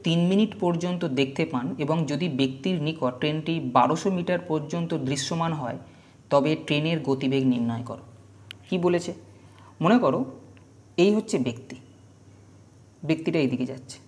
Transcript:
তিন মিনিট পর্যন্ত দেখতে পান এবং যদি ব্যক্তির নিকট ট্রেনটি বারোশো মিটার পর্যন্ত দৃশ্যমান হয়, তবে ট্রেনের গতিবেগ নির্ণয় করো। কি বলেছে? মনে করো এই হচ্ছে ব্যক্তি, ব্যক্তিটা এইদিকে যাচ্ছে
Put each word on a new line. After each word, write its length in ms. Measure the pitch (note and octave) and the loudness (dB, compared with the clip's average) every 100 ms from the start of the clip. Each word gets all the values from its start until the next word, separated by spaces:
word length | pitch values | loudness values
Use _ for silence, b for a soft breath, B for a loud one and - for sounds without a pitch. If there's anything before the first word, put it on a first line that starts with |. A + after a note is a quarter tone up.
তিন 140 | - E3+ F3 | 2 2 4
মিনিট 200 | G3 G#3+ - | 4 2 0
পর্যন্ত 400 | F3+ E3 F3 F3 E3+ C3 | 0 0 -2 -2 -2 0
দেখতে 240 | C3+ C#3 D#3+ | 0 0 -2
পান 140 | B2+ B2 C3+ | -2 -4 -4
এবং 120 | D3 D#3+ D3 | -2 0 0
যদি 160 | D3 F3 C3 | -2 -2 0
ব্যক্তির 360 | C3+ C3 F#3+ F3+ D3+ | 0 0 -2 -2 -2
নিকট 260 | D#3+ B2 - | -2 -4 -2
ট্রেনটি 340 | D3+ D#3 D#3 E3 C3 B2 | -2 -2 -2 -4 2 4
বারোশো 320 | B2 E3 G3 F3+ | 4 2 0 -2
মিটার 240 | E3+ F3+ F3 | -2 -2 -2
পর্যন্ত 400 | D#3 D3 E3+ E3 D#3+ C3 | -4 -2 -4 -2 -2 -2
দৃশ্যমান 440 | C3+ - E3 E3 D#3 | -4 -4 -2 -2 -2
হয়, 180 | B2 B2+ B B B B - | -6 -8 B B B B 2
তবে 180 | C#3+ C#3+ D#3 - | 2 4 0 0
ট্রেনের 320 | D3 D#3 E3 C3+ | 0 0 0 0
গতিবেগ 340 | C3+ C3+ C3+ C3 | 0 2 2 2
নির্ণয় 320 | B2 A#2 A2+ A2+ | 2 0 -4 -8
করো। 140 | A2 - - - - - - - | -12 -14 -20 -20 -20 -20 -20 -4
কি 80 | F3+ | 0
বলেছে? 280 | F3 F3 E3+ - B B B B B B | 2 0 -2 -12 B B B B B B
মনে 120 | D#3+ A#3+ | 4 6
করো 160 | D3 E3 C4 - - - - - - - | 4 0 -4 -8 -20 -20 -20 -20 -6 4
এই 120 | F#3+ G#3+ | 4 4
হচ্ছে 200 | G#3+ - B2 | 0 -2 -2
ব্যক্তি, 300 | - - - - - - - - - - - - - - _ D3 | -4 -14 -18 -20 -20 -20 -20 -20 -20 -20 -20 -20 -20 -20 _ -2
ব্যক্তিটা 300 | D#3+ - D#3+ | -2 0 0
এইদিকে 220 | C3+ B2+ B2+ | 0 0 -4
যাচ্ছে 240 | - - - | -6 -16 -20